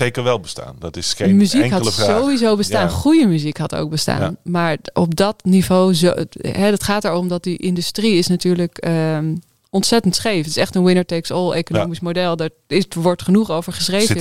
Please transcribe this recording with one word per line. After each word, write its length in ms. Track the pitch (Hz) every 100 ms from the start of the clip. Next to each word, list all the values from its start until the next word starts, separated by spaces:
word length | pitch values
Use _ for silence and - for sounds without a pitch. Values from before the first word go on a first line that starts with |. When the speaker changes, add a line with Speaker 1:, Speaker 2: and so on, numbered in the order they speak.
Speaker 1:
zeker 220 | 123 127
wel 180 | 123 117
bestaan. 360 | 80 - 64 67
Dat 180 | 82 85
is 180 | -
geen 220 | - 190 196
Speaker 2:
Muziek 260 | 202 254
Speaker 1:
enkele 200 | - 185
Speaker 2:
had 100 | 110
Speaker 1:
vraag. 120 | - 107 214
Speaker 2:
sowieso 380 | 277 269 226 208
bestaan. 260 | 202 220
Speaker 1:
Ja. 60 | 180
Speaker 2:
Goede 380 | - 277 320 226
muziek 300 | 165 151 -
had 180 | 156
ook 160 | - 151
bestaan. 300 | 156 - 135
Speaker 1:
Ja. 140 | - -
Speaker 2:
Maar 360 | - 175 170 147 -
op 220 | - 170 160
dat 280 | 196 214
niveau, 500 | 185 185 170 185 185
zo, 120 | 170 180
het, 240 | - - -
hè, 240 | - - 202
het 120 | 202
gaat 220 | - 208
erom 240 | 208 170 180
dat 140 | 175
die 140 | 180 175
industrie 640 | 180 175 170 - 220 180
is 80 | 180
natuurlijk, 520 | 175 180 175 175 -
ehm, 560 | - 165 160 156 160 170 - _ _
ontzettend 440 | 196 - 233 190
scheef. 240 | - 233 190
Het 80 | 156
is 100 | -
echt 180 | 190
een 100 | 190
winner 220 | 180 180 180
takes 240 | 165 -
all 200 | 160 180
economisch 460 | 165 165 - 175 165
Speaker 1:
Ja. 40 | 175
Speaker 2:
model. 300 | 170 180 165
Daar 140 | 160 - _
is, 180 | 170 180 170
wordt 260 | 170 175
genoeg 280 | - 196 214
over 220 | 160 175
geschreven 340 | - - 196 220
Speaker 1:
Zit 100 | 190